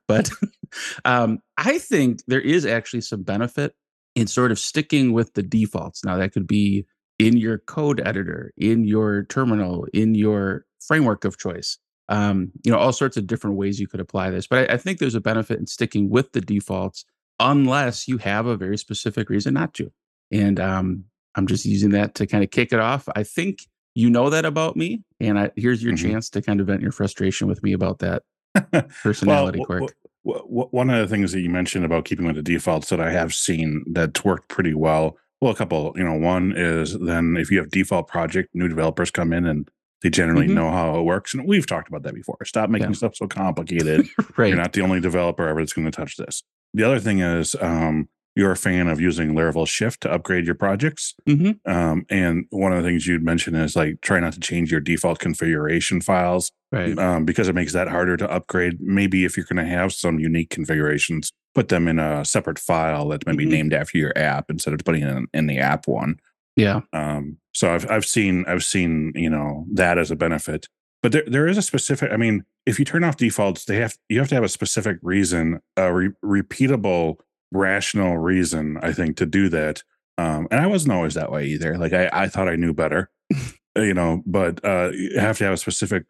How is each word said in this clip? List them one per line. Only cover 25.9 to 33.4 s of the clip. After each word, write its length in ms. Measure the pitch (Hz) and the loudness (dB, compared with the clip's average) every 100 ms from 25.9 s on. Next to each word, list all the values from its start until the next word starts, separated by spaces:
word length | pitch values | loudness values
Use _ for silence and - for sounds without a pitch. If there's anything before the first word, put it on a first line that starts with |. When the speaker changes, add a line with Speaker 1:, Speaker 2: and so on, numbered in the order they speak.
| 87 | -2
Speaker 2:
Mm-hmm. 180 | 85 | 0
Speaker 1:
chance 180 | 107 - | -2 -4
to 100 | 101 | -6
kind 180 | 104 101 | -2 0
of 80 | 98 | 0
vent 120 | 95 | 0
your 120 | 98 | -2
frustration 560 | - 101 - 95 - 98 | -2 -4 -2 -2 0 -2
with 120 | - | -2
me 120 | - | -2
about 260 | 95 92 92 | 0 0 -2
that 240 | 92 87 - _ _ 196 | -4 -4 -8 _ _ 0
Speaker 2:
<laughs> 340 | - 160 - - | 2 0 0 -4
Speaker 1:
personality 560 | 107 - 98 143 92 90 | -2 0 2 2 2 -2
Speaker 2:
Well, 80 | - | -4
Speaker 1:
quirk. 140 | 90 | -4
Speaker 2:
w-, 140 | 78 - - _ - | -4 -8 -20 _ -8
w-, 180 | - - | -8 -6
w-, 240 | 120 - | -6 -2
one 200 | 123 131 | 0 2
of 100 | 120 | 2
the 120 | 98 | 2
things 200 | 107 92 | 0 0
that 80 | 92 | 0
you 100 | 87 | 0
mentioned 340 | 90 85 95 82 | 0 0 0 0
about 200 | 82 - | 0 0
keeping 200 | 80 85 | -2 -2
with 120 | 78 | -2
the 60 | |
defaults 460 | 76 80 - 78 - | -2 -2 0 -2 0
that 100 | 82 | -2
I 100 | 82 | 0
have 240 | 85 82 | 0 -2
seen 480 | - | -2